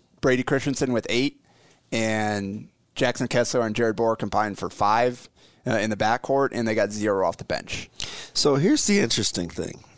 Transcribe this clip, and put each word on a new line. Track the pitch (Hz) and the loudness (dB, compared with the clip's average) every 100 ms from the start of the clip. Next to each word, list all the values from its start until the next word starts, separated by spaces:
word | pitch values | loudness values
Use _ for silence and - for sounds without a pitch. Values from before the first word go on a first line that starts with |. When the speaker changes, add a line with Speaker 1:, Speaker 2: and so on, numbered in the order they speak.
| _ _ | _ _
Speaker 1:
Brady | 139 127 | 2 2
Christensen | 127 139 143 131 135 | 2 0 0 -2 0
with | 117 - | 0 0
eight, | 117 143 - _ _ _ _ _ | 0 0 -4 _ _ _ _ _
and | 113 110 110 107 104 98 107 - _ _ - | -2 0 0 0 -2 -4 -8 -12 _ _ -2
Jackson | 127 120 123 | -2 0 0
Kessler | 123 117 127 113 | 2 2 0 0
and | 107 | 0
Jared | 113 101 | 0 2
Bohr | 113 113 | 0 0
combined | 107 101 107 95 | 0 0 0 -2
for | 98 | -8
five, | - 104 113 123 123 - _ - _ 123 | 0 2 4 2 -2 -16 _ -20 _ -2
uh, | |
in | 110 110 | 0 0
the | 101 | 0
backcourt, | 107 120 - 139 139 | 0 0 0 0 0
and | 117 113 | 0 0
they | 110 | 0
got | 104 | 0
zero | 107 107 98 90 | 0 0 2 0
off | 85 | -2
the | |
bench. | - 80 - - - _ - - - | -6 -6 -6 -10 -12 _ -12 -12 -8
Speaker 2:
So | - 151 139 | 0 2 4
here's | 180 302 - | 4 2 2
the | 202 | 2
interesting | 117 113 101 - 85 | 2 0 0 -2 -6
thing, | - - - - | -6 -8 -10 -20